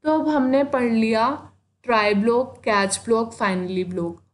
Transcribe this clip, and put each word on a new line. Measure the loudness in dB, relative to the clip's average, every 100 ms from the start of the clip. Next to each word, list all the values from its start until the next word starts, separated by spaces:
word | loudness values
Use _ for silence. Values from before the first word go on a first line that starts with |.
तो | 0 0
अब | 2
हमने | 0 2 2
पढ़ | 2 0 0
लिया | 2 2 2 0 -2 -12 _ _ _
ट्राई | 0 2 2
ब्लॉक, | 2 2 0 -2 -6 -2
कैच | 0 0 -4 0
ब्लॉक, | 0 0 -4
finally | -2 -2 -4 -4 -4
ब्लॉक, | -4 -6 -8 _